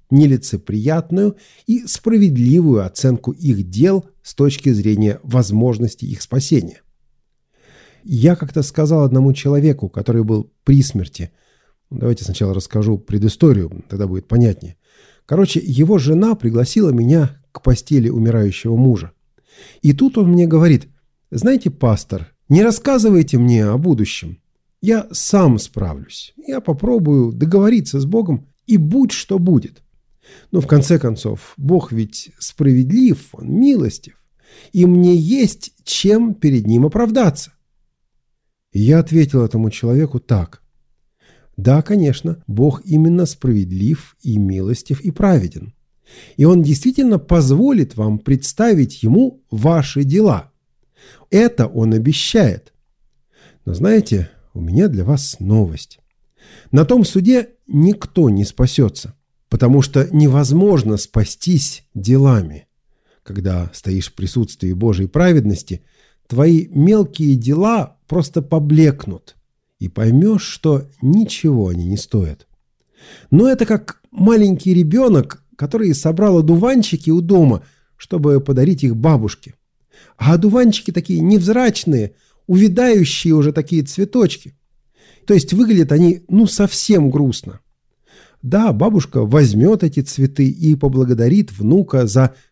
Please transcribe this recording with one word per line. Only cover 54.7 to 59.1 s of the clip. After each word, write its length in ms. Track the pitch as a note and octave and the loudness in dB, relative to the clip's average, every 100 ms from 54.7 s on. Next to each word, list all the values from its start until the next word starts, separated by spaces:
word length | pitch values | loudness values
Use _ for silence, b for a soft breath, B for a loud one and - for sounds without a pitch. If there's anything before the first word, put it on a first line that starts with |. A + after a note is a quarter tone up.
| G2+ G3+ | 0 0
для 160 | G#2 | 0
вас 320 | F#2 C#3+ C#3 - | -2 -2 -4 -10
новость. 600 | F#2+ A2 F#2 D2+ - _ _ _ _ b b b b | 0 0 0 -4 -16 _ _ _ _ b b b b
На 160 | C3+ D#3 | 0 2
том 180 | B3 | 2
суде 460 | G3 F#3+ F#3 B3+ A#3 _ - | 2 0 2 0 0 _ -6
никто 640 | C#3+ F3 G3+ - - C#3 | 0 2 0 -6 0 2
не 160 | G2 G2+ | 2 -2
спасется, 680 | - B2+ - A2+ - - | -2 -2 0 -2 -2 -18